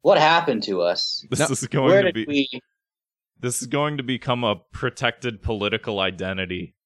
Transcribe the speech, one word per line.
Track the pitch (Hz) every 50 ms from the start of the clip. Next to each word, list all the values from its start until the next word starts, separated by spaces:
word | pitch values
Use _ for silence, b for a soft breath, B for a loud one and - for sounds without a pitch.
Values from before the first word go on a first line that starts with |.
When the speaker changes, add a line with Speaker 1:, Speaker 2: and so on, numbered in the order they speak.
Speaker 1:
What | - 151 202
happened | 156 156 156 165 170 160 147 123 104 -
to | 110 95 87
us? | 85 87 90 - - - - - - -
Speaker 2:
This | 127 -
Speaker 3:
No. | 151
Speaker 2:
is | 139 131 - -
going | - - 139 131
Speaker 1:
Where | 147 185 202
Speaker 2:
to | 196 180
Speaker 1:
did | - 113 110
Speaker 2:
be, | 147 147 143 139 -
Speaker 1:
we | 120 127 _ _ _ _ _ _ _ _ _ _ _ _ _ _ _ _
Speaker 2:
this | - 123 120 -
is | 135
going | 120 143 143 147 151 151
to | 143 127
become | 123 131 120 - 143 123 120 120
a | 110 104 87 _ _ -
protected | - - 123 - - 135 120 - _ - 123 113 101 -
political | 120 113 101 101 101 95 - - 113 104 98
identity. | 95 92 95 87 92 92 98 92 95 87 92 87 85 - _ _ _